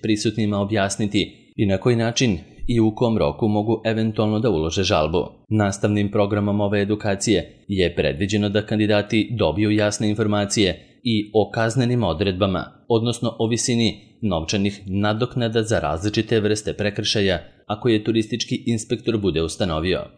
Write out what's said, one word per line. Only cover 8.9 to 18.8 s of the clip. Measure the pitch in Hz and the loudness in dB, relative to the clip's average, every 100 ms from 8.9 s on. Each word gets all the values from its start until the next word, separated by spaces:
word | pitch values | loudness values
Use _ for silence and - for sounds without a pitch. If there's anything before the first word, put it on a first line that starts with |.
| 104 101 110 - 110 | 2 2 0 0 0
dobiju | 82 85 104 | 0 2 2
jasne | 107 104 - 107 | 2 0 0 -2
informacije | 104 107 104 101 117 92 - - _ | 0 0 0 0 2 0 0 -10 _
i | 120 110 104 | -2 0 0
o | 107 101 | 0 0
kaznenim | 117 113 120 120 123 | 0 0 2 2 2
odredbama, | 95 76 98 90 98 87 - - - | 0 0 0 0 0 -2 -6 -10 -2
odnosno | 113 120 - 120 - | 0 0 -2 -4 -2
o | 113 | -2
visini | 117 - 117 110 - - - | -2 0 2 0 -2 -14 -6
novčanih | 104 82 82 104 101 101 95 | -2 -2 -2 -2 -2 -4 -6
nadoknada | 95 104 107 120 127 113 113 | -2 0 0 -2 -2 -2 0
za | 107 95 | 0 0
različite | 76 82 104 113 110 113 | -2 -2 -2 -2 0 0
vrste | 104 104 - | 0 -2 -4
prekršaja | - 104 104 101 110 98 85 - _ - | -4 -4 -4 -4 0 0 -2 -6 _ -10
ako | 107 123 | -2 0
je | 107 | 2
turistički | 110 113 110 117 - 120 113 | 2 0 0 -4 -4 -4 -2
inspektor | 113 | -2